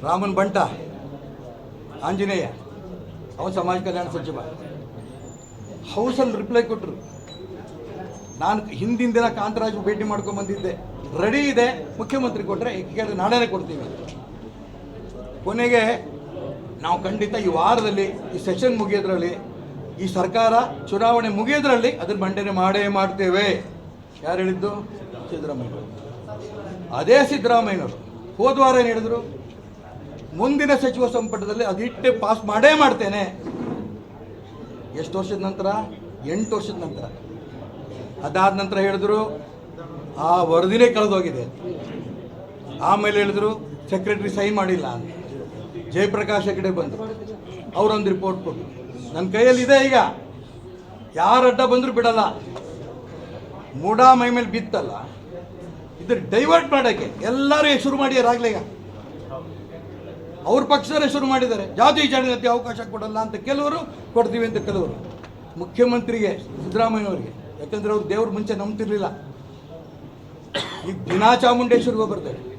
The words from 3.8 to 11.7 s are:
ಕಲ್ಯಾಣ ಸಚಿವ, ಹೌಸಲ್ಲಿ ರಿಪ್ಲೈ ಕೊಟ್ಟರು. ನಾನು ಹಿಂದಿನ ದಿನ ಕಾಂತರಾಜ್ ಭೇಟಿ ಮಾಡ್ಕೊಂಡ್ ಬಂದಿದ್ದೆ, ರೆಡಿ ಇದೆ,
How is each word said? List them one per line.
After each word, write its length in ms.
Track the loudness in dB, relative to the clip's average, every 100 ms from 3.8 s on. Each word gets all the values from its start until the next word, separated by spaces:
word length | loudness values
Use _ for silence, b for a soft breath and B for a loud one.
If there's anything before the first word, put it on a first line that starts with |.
| -2
ಕಲ್ಯಾಣ 200 | -4 -4
ಸಚಿವ, 240 | -6 -8 -8 -10 -12 -14 -14 -14 -16 -16 -16 -18 -18 -20 -18 -16 -14 -8
ಹೌಸಲ್ಲಿ 420 | -2 0 2 2 0
ರಿಪ್ಲೈ 200 | 2 2 2
ಕೊಟ್ಟರು. 240 | -4 -6 -12 -14 -16 -16 -16 -16 -14 -16 -16 -14 -12 -14 -14 -16 -4
ನಾನು 180 | 0 0 -2 -6
ಹಿಂದಿನ 300 | -2 0 2 4
ದಿನ 100 | 2 0
ಕಾಂತರಾಜ್ 360 | -4 -2 -2 -2 -2
ಭೇಟಿ 160 | -2 -2
ಮಾಡ್ಕೊಂಡ್ 260 | -2 -4 -6
ಬಂದಿದ್ದೆ, 320 | -4 -4 -4 -6 -10 -12 -8 0
ರೆಡಿ 180 | 2 4 2
ಇದೆ, 140 | 4 4